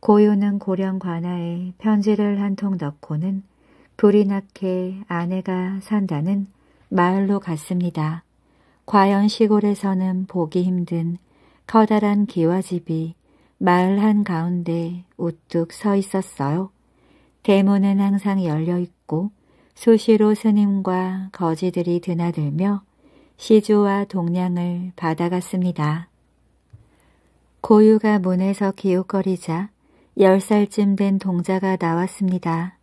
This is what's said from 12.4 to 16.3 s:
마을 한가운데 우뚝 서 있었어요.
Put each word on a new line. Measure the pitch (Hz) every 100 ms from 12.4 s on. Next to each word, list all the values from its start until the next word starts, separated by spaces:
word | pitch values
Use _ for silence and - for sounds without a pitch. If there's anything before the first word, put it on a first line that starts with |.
| 165 180 - 180 - 160 160 165 _ _ _ _
마을 | 190 180 185 196
한가운데 | 214 208 202 170 170 180 170 165 165 175 180 _
우뚝 | 170 165 _ 170 165
서 | - 214 196
있었어요. | 190 190 190